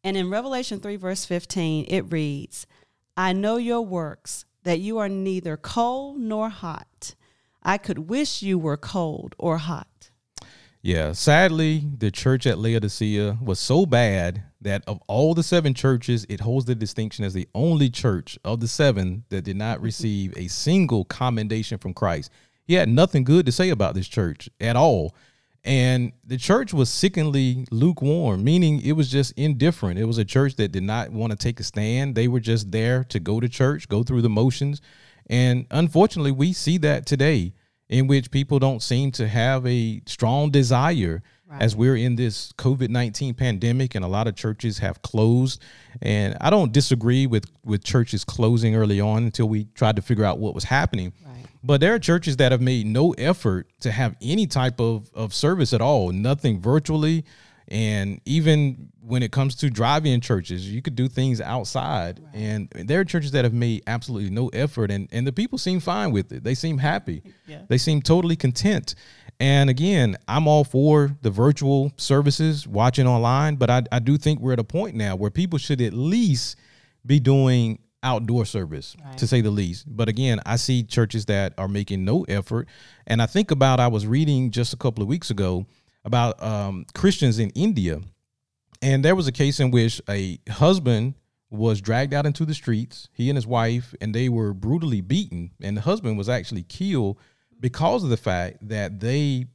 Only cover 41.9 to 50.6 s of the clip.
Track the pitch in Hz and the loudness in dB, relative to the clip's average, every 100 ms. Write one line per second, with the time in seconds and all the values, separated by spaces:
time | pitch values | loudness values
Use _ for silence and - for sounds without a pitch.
41.9 | 123 123 120 123 98 - - 127 131 123 | 4 2 0 -2 -4 -12 -2 0 0 0
42.9 | 123 120 - 139 120 127 98 117 127 127 | 0 -2 -4 -6 -2 -2 0 0 0 -2
43.9 | 101 90 98 113 101 110 107 117 101 98 | -2 -2 0 -2 -2 -6 -4 -4 -2 -4
44.9 | 82 - 110 110 120 131 - - - - | -6 -4 2 4 4 2 -4 -16 -20 -20
45.9 | - - 104 98 - 151 208 143 139 - | -6 0 0 0 0 2 4 4 2 2
46.9 | 120 113 127 135 110 - _ - 101 - | 0 2 2 2 0 -2 _ -4 -4 0
47.9 | 127 117 104 - - 113 117 113 110 107 | 0 0 -2 -6 0 2 4 4 2 2
48.9 | 101 107 110 117 - 110 107 107 - 110 | 2 2 0 -2 0 0 -2 -6 0 2
49.9 | 104 - 107 101 85 107 - | 2 0 0 2 0 -4 -6